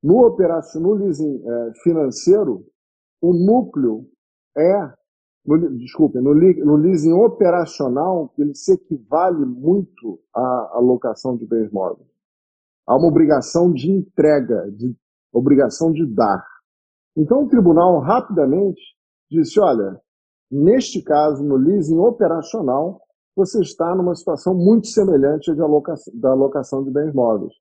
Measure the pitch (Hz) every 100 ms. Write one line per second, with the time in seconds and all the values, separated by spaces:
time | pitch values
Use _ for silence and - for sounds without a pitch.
0 | 139 214 240 180 175 165 151 156 170 214
1 | 196 147 151 131 110 120 117 110 - 165
2 | 139 120 - 202 180 98 - _ _ _
3 | _ _ 165 175 185 240 214 - 127 110
4 | 127 _ _ _ _ - 165 202 156 _
5 | _ _ _ _ - 156 170 131 127 -
6 | 156 127 131 147 180 170 147 151 160 180
7 | 156 170 226 - 185 175 165 - 135 127
8 | 175 180 143 - 147 143 - 185 _ 143
9 | 107 151 185 170 131 123 143 196 185 _
10 | 117 90 _ 110 127 127 110 107 123 123
11 | 120 110 135 120 113 113 107 101 92 -
12 | _ _ _ _ _ _ _ _ - 131
13 | 170 151 156 147 120 170 175 147 143 196
14 | 185 - 151 147 117 110 95 104 123 117
15 | _ _ _ 120 131 139 127 - 165 156
16 | 160 107 110 95 - - _ _ _ _
17 | _ - 151 254 285 247 175 160 180 170
18 | 135 226 254 185 139 160 202 - _ _
19 | _ _ _ 160 151 - 190 120 98 98
20 | _ _ _ _ _ 139 156 254 - -
21 | - 147 151 139 143 135 139 202 156 160
22 | 214 233 185 165 156 226 151 131 165 196
23 | _ _ _ - 185 226 165 - 165 185
24 | 175 170 - 156 - 185 175 226 220 -
25 | 190 156 135 151 156 151 160 147 147 156
26 | - 117 131 131 135 139 135 135 135 135
27 | 156 139 120 107 82 _